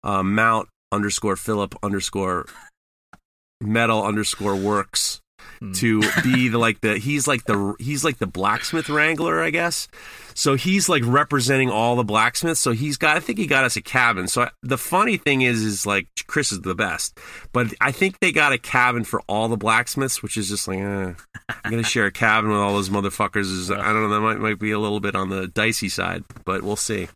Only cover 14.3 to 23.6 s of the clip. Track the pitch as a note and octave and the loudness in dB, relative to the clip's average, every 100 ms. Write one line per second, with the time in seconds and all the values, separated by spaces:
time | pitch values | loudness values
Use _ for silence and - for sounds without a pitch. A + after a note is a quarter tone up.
14.3 | - A#2+ - B2 C3 - F3+ A3 G3 - | 0 -2 -4 -4 -4 0 2 2 0 0
15.3 | C3+ B2+ A#2 A2 G2+ G2+ G2 F2+ - - | 2 2 2 0 -2 -2 -2 -2 -12 -4
16.3 | D3+ C3+ F#2+ F#2+ F2+ G#2 D#2+ - - - | -2 -2 -4 -4 -2 -2 -2 -6 -10 -20
17.3 | - - B2 A#2 - C3+ B2+ F#3+ F#3+ F#3 | -18 -4 0 0 0 0 2 -2 2 0
18.3 | D#3+ D3 B2+ - B2+ B2 A#2+ A2 A#2 - | 2 2 2 0 2 4 2 -2 -4 -2
19.3 | G#2 A2+ A2+ G#2 A2+ A#2+ - C3+ - G#2 | -2 0 0 2 2 2 -2 -2 -4 -4
20.3 | A2+ F#2+ G2+ - F#2+ G2 G2 F#2 F2 - | -4 -4 -4 -4 -4 -4 -4 -6 -8 -16
21.3 | - - - G#2 A#2 A2+ B2 G2+ - A2+ | -16 -12 -8 -4 -2 0 0 0 2 2
22.3 | A2 G#2+ G#2 G2+ G2+ F#2+ G2+ G2 - G2+ | 2 2 2 2 0 0 0 -2 -2 -2
23.3 | G#2 G2 F#2 | 0 -2 -4